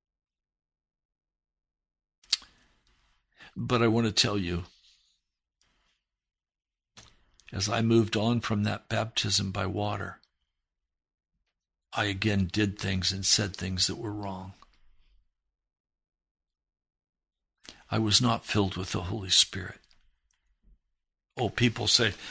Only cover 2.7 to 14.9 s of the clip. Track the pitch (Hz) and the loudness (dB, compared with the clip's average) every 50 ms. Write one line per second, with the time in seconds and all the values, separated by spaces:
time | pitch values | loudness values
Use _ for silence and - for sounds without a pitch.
2.7 | _ _ _ _ _ _ _ _ _ _ _ _ _ - - - - - 120 117 | _ _ _ _ _ _ _ _ _ _ _ _ _ -20 -20 -16 -10 -8 -2 0
3.7 | 123 117 117 113 110 117 117 110 101 - - 113 104 101 92 85 87 85 87 - | 2 4 6 6 6 4 4 2 2 2 2 2 2 0 0 0 -2 -4 -4 -8
4.7 | - _ _ _ _ _ _ _ _ _ _ _ _ _ _ _ _ _ _ _ | -14 _ _ _ _ _ _ _ _ _ _ _ _ _ _ _ _ _ _ _
5.7 | _ _ _ _ _ _ _ _ _ _ _ _ _ _ _ _ _ _ _ _ | _ _ _ _ _ _ _ _ _ _ _ _ _ _ _ _ _ _ _ _
6.7 | _ _ _ _ _ - - - - _ _ _ _ _ _ - - 92 98 104 | _ _ _ _ _ -20 -20 -20 -20 _ _ _ _ _ _ -12 -6 -4 -4 -2
7.7 | 110 117 113 113 117 117 110 104 - 107 104 117 120 117 - - 110 104 104 104 | 0 2 4 6 6 6 6 4 2 0 2 2 2 0 0 0 0 0 0 0
8.7 | 104 101 - - 117 110 107 113 - - - 107 98 - 98 98 95 101 98 95 | -2 -4 -6 -4 -2 -2 -2 -2 -2 -4 -2 0 0 0 -2 -2 -2 -4 -4 -2
9.7 | 95 101 104 104 104 101 98 92 90 - _ _ _ _ _ _ _ _ _ _ | -2 -2 -2 -2 -4 -4 -6 -10 -12 -14 _ _ _ _ _ _ _ _ _ _
10.7 | _ _ _ _ _ _ _ _ _ _ _ _ _ _ _ _ _ _ _ _ | _ _ _ _ _ _ _ _ _ _ _ _ _ _ _ _ _ _ _ _
11.7 | _ _ _ _ - - 107 104 98 95 101 107 104 98 95 87 - 104 107 101 | _ _ _ _ -4 -2 -2 -2 -2 0 0 2 2 2 2 0 2 0 0 0
12.7 | 92 - - 98 95 92 87 - 98 98 95 - - - 104 95 90 - 92 92 | 0 -4 -4 -4 -2 -2 0 -2 -2 -2 0 0 2 2 0 -2 -6 -6 -6 -6
13.7 | 92 90 - - 120 - - 107 104 104 101 98 92 92 92 95 92 - - - | -2 -2 -2 -2 -2 -4 -6 -8 -8 -8 -8 -8 -10 -10 -12 -14 -16 -20 -20 -20
14.7 | _ _ - - | _ _ -20 -20